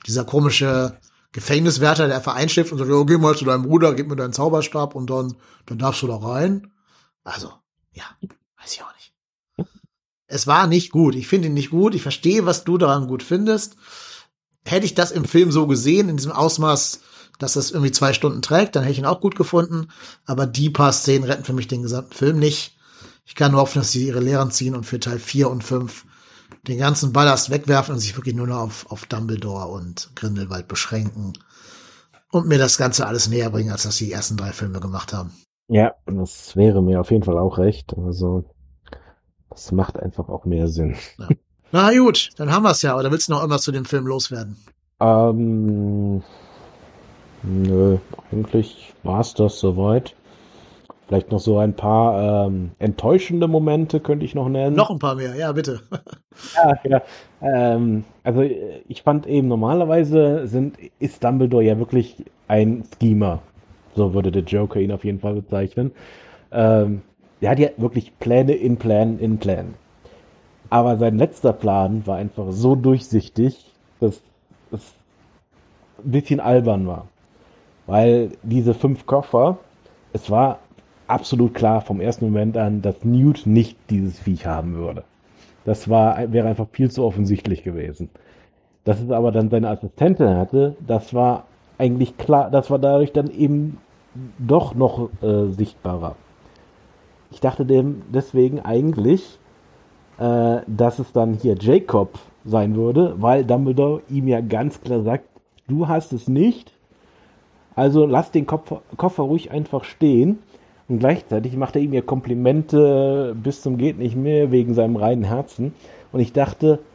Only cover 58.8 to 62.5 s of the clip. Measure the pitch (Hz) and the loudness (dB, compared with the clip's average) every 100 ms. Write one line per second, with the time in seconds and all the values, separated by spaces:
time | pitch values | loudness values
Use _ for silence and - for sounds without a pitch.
58.8 | - 123 151 147 - 143 131 113 113 175 | -16 -4 0 0 0 0 2 0 0 0
59.8 | 160 170 147 156 147 151 123 123 143 - | 2 2 4 4 4 2 -2 -2 -2 -6
60.8 | - _ 147 - 120 131 127 120 110 107 | -20 _ -8 -2 0 2 4 4 4 2
61.8 | 117 127 113 - - _ - | 0 0 -2 -8 -20 _ 0